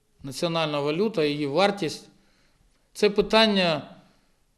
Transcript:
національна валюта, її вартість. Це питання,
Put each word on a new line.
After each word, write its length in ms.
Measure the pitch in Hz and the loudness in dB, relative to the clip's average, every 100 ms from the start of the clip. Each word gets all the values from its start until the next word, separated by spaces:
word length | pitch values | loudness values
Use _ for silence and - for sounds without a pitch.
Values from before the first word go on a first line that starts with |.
| _ _ | _ _
національна 560 | 139 - 170 165 156 147 | -14 -6 -4 -2 -2 -2
валюта, 440 | 143 160 220 170 | -2 0 -2 0
її 240 | 151 147 139 | -2 -2 -2
вартість. 600 | 151 202 202 151 - - _ _ _ _ _ _ _ _ | 2 2 0 -6 -8 -16 _ _ _ _ _ _ _ _
Це 160 | - 208 | 0 0
питання, 720 | 208 202 220 220 196 175 147 - - _ _ _ _ _ | 2 2 4 4 4 0 -2 -6 -18 _ _ _ _ _